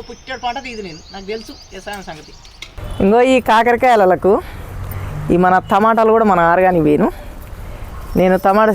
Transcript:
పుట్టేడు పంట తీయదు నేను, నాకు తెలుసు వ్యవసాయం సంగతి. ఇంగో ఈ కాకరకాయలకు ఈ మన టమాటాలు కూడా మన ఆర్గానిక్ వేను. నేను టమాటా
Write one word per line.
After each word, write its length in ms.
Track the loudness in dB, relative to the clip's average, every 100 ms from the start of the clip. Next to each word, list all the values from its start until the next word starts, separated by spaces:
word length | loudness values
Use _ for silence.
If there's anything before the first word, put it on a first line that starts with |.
| -12
పుట్టేడు 340 | -16 -14 -8 -8
పంట 120 | -8 -10
తీయదు 180 | -12 -14
నేను, 120 | -14 -18
నాకు 120 | -16 -10
తెలుసు 240 | -12 -12 -20 -20
వ్యవసాయం 320 | -18 -14 -14 -14
సంగతి. 240 | -16 -18 -20 -20 -20 -18 -14 -10 -2
ఇంగో 180 | 2 4 4
ఈ 20 | 2 2
కాకరకాయలకు 840 | 2 4 2 4 4 4 4 2 0 -2 -14 -14 -12 -10 -10 -10 -8 -2
ఈ 40 | 2 4
మన 80 | 2 2
టమాటాలు 400 | 0 2 2 4 4
కూడా 120 | 4
మన 100 | 2 4
ఆర్గానిక్ 340 | 4 2 2 2
వేను. 180 | 2 0 -4 -14 -16 -16 -16 -14 -14 -14 -14 -6 0
నేను 160 | 2 2 2
టమాటా 260 | 2 4